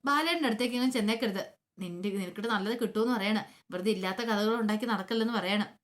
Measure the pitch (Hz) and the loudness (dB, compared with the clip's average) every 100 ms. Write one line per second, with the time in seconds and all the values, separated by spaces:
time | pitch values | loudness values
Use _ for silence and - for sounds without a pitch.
0 | 269 285 320 339 277 220 247 247 254 240 | 2 2 2 2 0 2 0 2 0 2
1 | 208 233 233 190 - - _ - 185 175 | 0 0 0 -2 -6 -12 _ -10 -8 -4
2 | 196 196 180 175 220 214 196 233 226 214 | -2 -2 -4 -4 -2 0 0 0 -2 0
3 | 233 240 196 214 - - _ 180 196 202 | 2 2 2 0 -2 -14 _ -4 0 0
4 | 185 185 233 208 214 233 214 214 247 202 | -2 -2 0 2 2 2 0 0 0 -2
5 | 185 226 220 233 180 208 202 - | 0 0 2 0 0 0 -2 -8